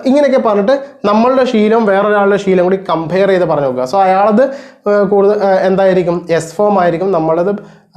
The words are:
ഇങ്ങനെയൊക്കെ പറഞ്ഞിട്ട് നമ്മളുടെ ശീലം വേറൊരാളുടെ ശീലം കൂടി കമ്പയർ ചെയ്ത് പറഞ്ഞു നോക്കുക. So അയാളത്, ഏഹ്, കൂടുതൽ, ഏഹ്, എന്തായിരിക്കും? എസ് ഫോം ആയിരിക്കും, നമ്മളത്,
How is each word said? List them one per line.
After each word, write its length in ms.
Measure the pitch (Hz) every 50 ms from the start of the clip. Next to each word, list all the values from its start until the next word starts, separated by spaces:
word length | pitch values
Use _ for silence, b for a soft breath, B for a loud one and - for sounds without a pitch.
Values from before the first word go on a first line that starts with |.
| - 262
ഇങ്ങനെയൊക്കെ 300 | 262 294 285 269 262 254 226
പറഞ്ഞിട്ട് 280 | 226 208 202 196 220 269 269 B B B B -
നമ്മളുടെ 360 | 208 208 220 233 254 262 262 254 254
ശീലം 300 | 233 214 208 214 220 233 226 196
വേറൊരാളുടെ 480 | 190 196 208 208 208 208 202 196 202 190 202
ശീലം 220 | 190 190 185 175
കൂടി 100 | 185 190 190 190 -
കമ്പയർ 400 | 165 160 160 151 170 190 196 196
ചെയ്ത് 140 | 190 180 180 165
പറഞ്ഞു 160 | 156 143 143 131
നോക്കുക. 160 | 123 123 127 127 196
So 40 | 196 190
അയാളത്, 400 | 185 190 190 202 220 208 220 269 269 B B B B B B B 208
ഏഹ്, 160 | 208 202 202 185
കൂടുതൽ, 240 | 208 202 196 202 208 208 196
ഏഹ്, 120 | 196 190 185 180
എന്തായിരിക്കും? 500 | 190 190 185 196 190 190 185 170 175 170 175 175 165 165
എസ് 160 | 165 165 160 -
ഫോം 180 | - 208 208 202 190
ആയിരിക്കും, 280 | 175 175 165 165 185 196 185
നമ്മളത്, 360 | 165 160 160 160 170 175 202 202 208 - B B B B B -